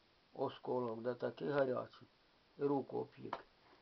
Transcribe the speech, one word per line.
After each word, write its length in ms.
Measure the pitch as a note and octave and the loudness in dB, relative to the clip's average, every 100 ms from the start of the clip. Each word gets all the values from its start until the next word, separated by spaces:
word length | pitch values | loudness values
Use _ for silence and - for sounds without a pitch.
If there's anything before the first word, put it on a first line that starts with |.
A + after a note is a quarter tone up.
| _ _ _ | _ _ _
осколок, 680 | - C3+ - - B2 A#2+ A2+ | -2 -2 -2 -2 0 0 -2
да 120 | A#2+ | -2
такий 360 | A#2+ C3+ D3 D#3+ | -2 -2 -2 0
гарячий, 580 | C#3+ C3 A#2+ A#2 - - _ _ _ _ - | 4 4 2 -2 -10 -20 _ _ _ _ 0
і 60 | |
руку 340 | C#3+ C#3+ - - | 2 4 2 -2
обпік. 380 | - - C3 - - _ - - | -4 -8 -6 -6 -8 _ -20 -20